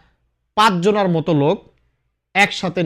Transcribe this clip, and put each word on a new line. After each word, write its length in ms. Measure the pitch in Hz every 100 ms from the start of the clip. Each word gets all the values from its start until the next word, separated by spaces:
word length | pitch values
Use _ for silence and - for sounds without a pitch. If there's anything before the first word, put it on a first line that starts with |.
| _ _ _ _ _ -
পাঁচজনের 500 | 220 180 185 208 190 165
মতো 160 | 147 151
লোক 140 | 143 208 - _ _ _ _ _ _
একসাথে 460 | 190 202 - 185 180